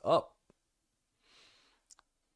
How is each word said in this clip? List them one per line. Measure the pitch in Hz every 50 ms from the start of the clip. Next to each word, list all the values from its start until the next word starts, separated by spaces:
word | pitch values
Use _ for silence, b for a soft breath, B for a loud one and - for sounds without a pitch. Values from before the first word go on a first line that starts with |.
| -
up. | 95 156 160 - - - _ _ _ - _ _ _ _ _ _ _ _ _ _ _ _ _ b b b b b b b b b b b b b b - - _ _ _ _ _ _ _